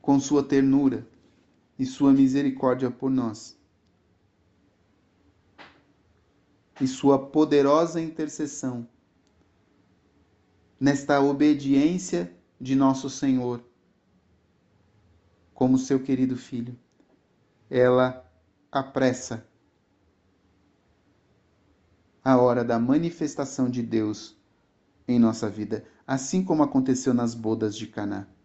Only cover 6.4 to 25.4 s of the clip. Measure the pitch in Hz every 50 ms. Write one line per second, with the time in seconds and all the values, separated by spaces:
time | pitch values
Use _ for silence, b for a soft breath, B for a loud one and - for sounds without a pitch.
6.4 | _ _ _ _ _ _ _ - 135 131 - - - 139 156 - 139 - - 151
7.4 | 156 143 147 143 139 139 147 160 170 170 165 170 165 160 160 - 156 151 - -
8.4 | 151 143 - - - 131 123 120 117 117 _ _ _ _ _ _ _ _ _ _
9.4 | _ _ _ _ _ _ _ _ _ _ _ _ _ _ _ _ _ _ _ _
10.4 | _ _ _ _ _ _ _ _ 131 139 139 139 - - 143 139 139 143 139 139
11.4 | 147 151 147 139 139 135 139 139 143 160 180 185 185 - - 175 175 175 - _
12.4 | _ _ _ _ 127 127 135 135 139 135 131 131 - 135 - - 147 135 131 127
13.4 | 123 123 120 120 120 _ _ _ _ _ _ _ _ _ _ _ _ _ _ _
14.4 | _ _ _ _ _ _ _ _ _ _ _ _ _ _ _ _ _ _ _ _
15.4 | _ _ _ - 131 127 131 131 - - 139 131 131 - 131 127 131 123 127 123
16.4 | - - 135 117 117 123 120 - _ _ _ _ _ _ _ _ _ _ _ _
17.4 | _ _ _ _ _ _ - 127 123 127 127 127 127 127 127 - - _ _ _
18.4 | _ _ _ _ _ _ - 139 131 - - 135 135 127 127 127 - - 117 110
19.4 | - _ _ _ _ _ _ _ _ _ _ _ _ _ _ _ _ _ _ _
20.4 | _ _ _ _ _ _ _ _ _ _ _ _ _ _ _ _ _ _ _ _
21.4 | _ _ _ _ _ _ _ _ _ _ _ _ _ _ _ _ _ 131 131 123
22.4 | 123 123 120 123 120 117 117 113 117 123 139 156 165 170 165 - 160 143 - -
23.4 | 139 135 - - 127 120 120 127 117 113 110 113 107 107 107 - - - _ _
24.4 | _ _ _ _ _ _ _ _ _ _ _ _ _ - 123 120 117 110 110 -